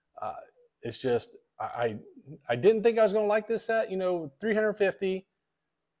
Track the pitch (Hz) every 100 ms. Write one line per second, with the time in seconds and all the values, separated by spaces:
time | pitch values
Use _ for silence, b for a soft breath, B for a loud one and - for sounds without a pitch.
0 | _ - 107 - - _ _ _ 120 113
1 | 131 120 - - _ _ - 120 120 110
2 | - - 135 156 - 120 170 220 226 226
3 | 220 208 208 214 208 226 - 226 214 190
4 | 185 180 156 - 220 214 214 208 196 185
5 | 190 190 - _ _ _ _ _ _ _